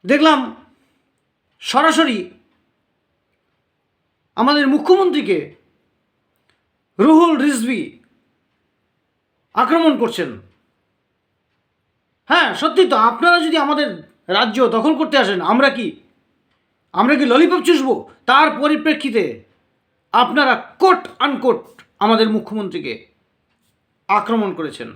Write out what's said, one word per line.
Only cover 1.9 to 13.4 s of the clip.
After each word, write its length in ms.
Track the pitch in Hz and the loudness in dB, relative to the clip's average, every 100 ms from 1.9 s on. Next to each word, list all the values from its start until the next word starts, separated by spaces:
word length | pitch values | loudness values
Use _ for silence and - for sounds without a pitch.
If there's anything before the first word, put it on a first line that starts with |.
| 311 302 214 180 _ _ _ _ _ _ _ _ _ _ _ _ _ _ _ _ _ _ _ _ - | 2 0 -2 -8 _ _ _ _ _ _ _ _ _ _ _ _ _ _ _ _ _ _ _ _ -2
আমাদের 280 | 247 294 269 | 0 2 0
মুখ্যমন্ত্রীকে 680 | 302 302 370 370 294 202 170 143 - _ _ _ _ _ _ _ _ _ _ _ _ _ - | 0 2 2 4 -2 -2 -4 -4 -20 _ _ _ _ _ _ _ _ _ _ _ _ _ 0
রুহুল 360 | 247 320 339 285 | 4 6 4 2
রিজভী 380 | 294 254 233 226 - - _ _ _ _ _ _ _ _ _ _ _ _ _ _ _ | -2 -2 -4 -6 -8 -16 _ _ _ _ _ _ _ _ _ _ _ _ _ _ _
আক্রমণ 380 | - 247 330 320 269 | -2 0 2 2 0
করছেন। 320 | 233 - 147 101 95 _ _ _ _ _ _ _ _ _ _ _ _ _ _ _ _ _ _ | -4 -4 -8 -10 -20 _ _ _ _ _ _ _ _ _ _ _ _ _ _ _ _ _ _
হ্যাঁ, 240 | 339 277 | 0 0
সত্যি 280 | 185 311 311 359 | -2 -2 2 2
তো, 80 | 226 | 4
আপনারা 420 | 226 233 339 349 | 2 2 2 2